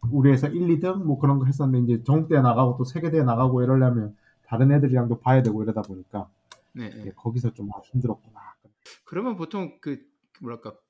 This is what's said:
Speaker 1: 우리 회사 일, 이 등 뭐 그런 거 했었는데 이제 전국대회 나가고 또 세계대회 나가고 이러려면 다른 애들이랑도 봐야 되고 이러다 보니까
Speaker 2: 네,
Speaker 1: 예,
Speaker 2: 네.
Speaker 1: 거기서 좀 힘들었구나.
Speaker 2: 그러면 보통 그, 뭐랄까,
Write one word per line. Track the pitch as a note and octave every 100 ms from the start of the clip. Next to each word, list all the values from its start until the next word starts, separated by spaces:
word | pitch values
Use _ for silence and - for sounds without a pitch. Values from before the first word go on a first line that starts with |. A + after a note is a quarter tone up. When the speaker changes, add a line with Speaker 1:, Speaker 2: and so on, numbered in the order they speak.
| A#2
Speaker 1:
우리 | C#3+ C#3
회사 | C3 D3
일, | E3+ E3+
이 | E3
등 | F#3 G3 E3
뭐 | C3+
그런 | C#3+ C#3
거 | C3
했었는데 | C#3+ C3+ B2+ A#2+
이제 | A2+
전국대회 | A#2 D3+ D#3+ D3+
나가고 | C#3 A#2+ B2+ B2
또 |
세계대회 | B2 D#3+ D#3+ D#3+
나가고 | C3 A#2 B2+ B2+
이러려면 | B2 C3 B2+ A#2+ G#2 - _ _ -
다른 | A2+ C3
애들이랑도 | C#3+ C#3 B2+ A#2+ A2+
봐야 | B2+ C3
되고 | A#2+ G#2+
이러다 | G#2+ G#2+
보니까 | G2+ F#2 - G2+ F#2 _ _ - _
Speaker 2:
네, | - A2
Speaker 1:
예, | A2
Speaker 2:
네. | G#2+ -
Speaker 1:
거기서 | A#2 A#2+ A2+
좀 | - G2+ -
힘들었구나. | - A#2+ A#2+ G#2 _ - - - _ _ - -
Speaker 2:
그러면 | - E3+ B3 G3
보통 | D#3+ G3+ E3+ -
그, | D3+ C3+ _ _ _ -
뭐랄까, | A#2+ A#2 G#2+ -